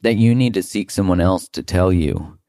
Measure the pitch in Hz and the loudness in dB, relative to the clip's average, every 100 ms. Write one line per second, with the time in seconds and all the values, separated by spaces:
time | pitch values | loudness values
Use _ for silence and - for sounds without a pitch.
0 | 117 110 113 120 123 98 - 107 98 - | -2 2 4 4 2 -2 -4 -6 -4 -2
1 | 92 87 87 92 - - - 90 92 90 | 0 2 2 0 -4 -12 -4 0 2 2
2 | 76 50 80 - | 0 -4 -8 -18